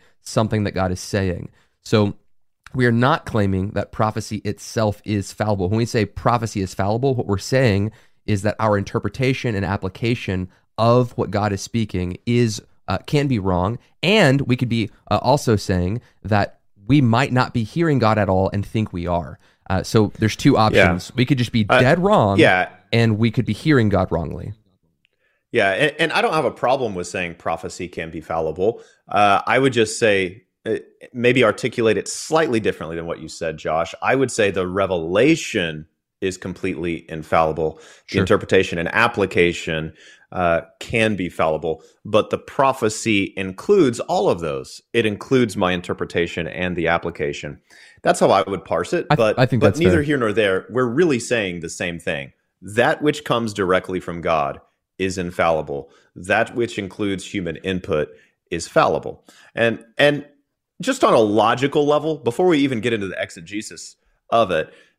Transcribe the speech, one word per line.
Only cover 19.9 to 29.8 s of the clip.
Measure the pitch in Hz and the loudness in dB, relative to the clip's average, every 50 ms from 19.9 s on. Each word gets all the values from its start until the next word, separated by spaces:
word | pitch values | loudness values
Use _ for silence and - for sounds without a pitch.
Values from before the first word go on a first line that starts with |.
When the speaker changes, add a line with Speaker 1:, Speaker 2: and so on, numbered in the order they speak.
| - 113 107 95 - - | 4 4 4 2 0 0
Speaker 1:
there's | 110 107 - | -2 -2 0
two | - - 143 | 2 4 4
Speaker 2:
Yeah. | 120 - | 6 6
Speaker 1:
options. | 110 110 101 107 95 85 90 90 - - - | 4 6 6 6 6 6 4 0 -4 -6 -2
We | 123 127 | -2 0
could | - 147 123 | 2 2 0
just | 120 - | 0 0
be | - 113 104 95 | 2 0 2 4
Speaker 2:
Uh, | 123 127 | 6 6
Speaker 1:
dead | 127 127 165 180 | 6 6 4 4
wrong, | 175 202 214 175 117 98 98 98 | 4 4 4 4 4 4 4 4
Speaker 2:
yeah. | 147 110 92 92 90 - - - _ _ | 4 4 4 2 0 -2 -6 -16 _ _
Speaker 1:
and | - 117 117 113 107 104 | 2 2 4 2 2 2
we | 117 117 | 0 0
could | - 135 110 | 0 -2 -2
be | - | -2
hearing | 104 - - 156 147 127 110 104 | -6 -2 0 2 4 4 4 2
God | 95 92 92 - | 2 0 0 0
wrongly. | 85 80 78 73 73 78 85 - 104 - _ _ _ _ _ _ _ _ _ _ _ _ _ _ _ _ _ _ | -2 -4 -4 -6 -8 -10 -10 -12 -14 -14 _ _ _ _ _ _ _ _ _ _ _ _ _ _ _ _ _ _
Speaker 2:
Yeah, | - 117 101 98 | 0 2 2 2
and, | 95 104 147 147 - - | 2 2 2 0 2 0
and | 165 156 | -2 0
I | 135 185 | 0 0
don't | 226 226 165 | 0 2 0
have | 156 135 | 0 0
a | 107 | -2
problem | - - - 120 135 135 123 107 95 | -2 -2 0 0 0 0 0 -4 -4
with | 87 87 - | -6 -8 -6
saying | - 95 90 85 82 | -6 -6 -6 -6 -8
prophecy | - - 87 82 82 - 87 - - 90 82 | -8 -6 -6 -6 -4 -6 -10 -10 -10 -12 -10
can | - 90 82 82 | -8 -10 -10 -10
be | 80 80 | -10 -12
fallible. | 78 - 82 82 80 80 78 87 92 110 120 - - _ _ _ _ - | -10 -6 -4 -4 -2 -4 -2 0 0 0 0 -2 -12 _ _ _ _ -4
Uh, | - 101 104 101 98 - - | 0 2 4 4 4 2 2
I | 104 113 131 | 2 2 2
would | 135 135 | 2 2
just | 113 120 | 2 2